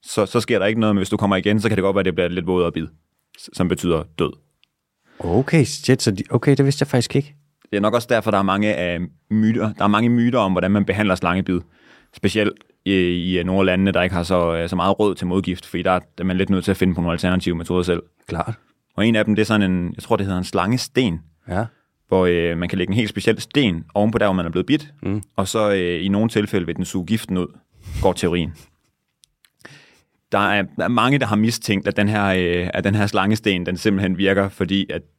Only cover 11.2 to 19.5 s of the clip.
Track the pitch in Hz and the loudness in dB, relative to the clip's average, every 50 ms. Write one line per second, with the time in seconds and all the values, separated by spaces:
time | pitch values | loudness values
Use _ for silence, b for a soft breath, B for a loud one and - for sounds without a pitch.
11.2 | - 85 87 95 92 92 90 87 80 b b b b b b b b b b - | 0 0 0 0 0 0 -2 -4 -4 b b b b b b b b b b -4
12.2 | - 101 - 107 104 104 - - - _ _ _ _ 92 98 95 90 87 87 87 | -4 -2 0 0 0 0 -2 -6 -20 _ _ _ _ 0 2 2 2 2 0 -2
13.2 | 87 92 90 90 87 92 92 98 95 95 90 92 98 98 92 90 90 92 95 87 | -2 -2 -2 -2 0 0 0 2 2 2 2 2 2 2 2 2 0 0 0 -2
14.2 | 87 82 92 90 85 85 82 82 85 87 95 90 87 95 98 - 110 104 90 - | -2 0 2 2 2 2 0 -2 -2 -4 -2 0 2 0 2 2 2 0 0 -2
15.2 | - 90 90 95 92 87 90 90 - - - 87 87 92 92 90 - _ _ - | -4 -2 -2 -2 -2 -2 -6 -6 -8 -8 -8 -4 0 0 0 0 0 _ _ -6
16.2 | 90 95 90 92 98 - 98 92 87 - 98 - - 92 87 87 85 87 92 87 | -4 -2 0 0 0 2 0 0 2 0 0 2 2 0 0 0 -2 -2 -2 0
17.2 | - 90 90 92 - - 87 82 85 - 87 90 87 90 87 85 - _ _ _ | 0 0 0 0 0 -2 -4 -4 -4 -2 -2 0 0 0 -2 -2 -4 _ _ _
18.2 | _ - - 82 85 - 113 - _ _ _ _ _ _ _ - 101 113 113 107 | _ -10 -6 -6 -6 -6 -8 -12 _ _ _ _ _ _ _ 0 2 2 2 2
19.2 | 104 107 107 98 107 104 | 2 2 2 0 2 2